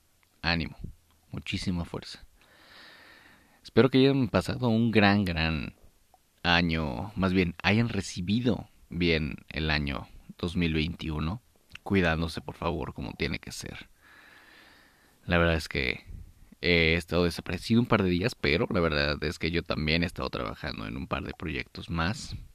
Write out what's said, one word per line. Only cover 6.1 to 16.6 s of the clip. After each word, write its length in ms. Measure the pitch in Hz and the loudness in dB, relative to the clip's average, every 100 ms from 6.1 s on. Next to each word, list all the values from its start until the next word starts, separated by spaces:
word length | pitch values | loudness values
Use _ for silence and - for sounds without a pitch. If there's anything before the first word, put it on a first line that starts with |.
| _ _ _ | _ _ _
año, 720 | 87 87 87 80 76 58 101 | 2 4 4 0 -2 -4 -6
más 180 | - 92 | -2 2
bien, 220 | 95 85 - | 4 2 0
hayan 260 | 92 107 117 | 2 2 2
recibido 800 | 101 - 98 87 113 123 85 - _ - | -2 -6 -6 0 0 2 -2 -4 _ -10
bien 460 | 85 85 80 73 - - | 0 2 2 0 -6 -10
el 220 | - 78 | -4 -2
año 380 | 76 71 67 - - - - | 0 -2 -4 -10 -18 -18 -8
dos 180 | 87 87 | -4 0
mil 180 | 82 | 0
veintiuno, 640 | 78 82 82 78 78 78 120 _ _ _ - | 2 -2 -4 -6 -4 -4 -6 _ _ _ -14
cuidándose, 560 | - 98 85 80 82 - | 0 2 4 2 -2 -6
por 160 | - - | -10 -6
favor, 380 | 85 - 64 | -4 -4 -6
como 180 | - - | -8 -10
tiene 260 | - 71 - | -6 -6 -6
que 140 | - | -10
ser. 360 | - - - - _ - - - - - - - - _ _ _ _ | -12 -12 -14 -18 _ -20 -20 -20 -20 -20 -20 -20 -20 _ _ _ _
La 140 | - 87 | 0 4
verdad 160 | 85 | 4
es 140 | 82 - | 2 -2
que 360 | 73 64 - - - - - - - | -4 -2 -4 -10 -16 -16 -20 -20 -6